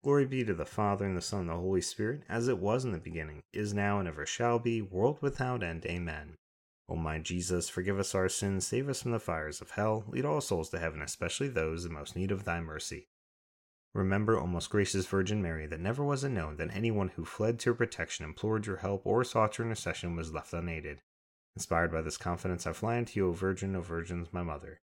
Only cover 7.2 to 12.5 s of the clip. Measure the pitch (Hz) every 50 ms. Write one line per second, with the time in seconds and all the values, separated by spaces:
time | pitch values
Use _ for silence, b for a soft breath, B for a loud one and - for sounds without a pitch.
7.2 | 82 - 90 90 87 87 92 87 85 - - - 90 98 98 95 98 - - 98
8.2 | 92 92 - - - 98 98 95 90 - - 120 135 143 131 - - 127 117 110
9.2 | - - 87 80 78 78 76 - - - - - 104 107 110 110 104 104 - 127
10.2 | 131 147 151 151 139 - 101 85 80 - - 85 82 82 78 78 71 67 - -
11.2 | - 85 - - 139 139 123 82 80 80 80 85 87 85 82 76 71 - - 87
12.2 | 92 95 101 95 98 -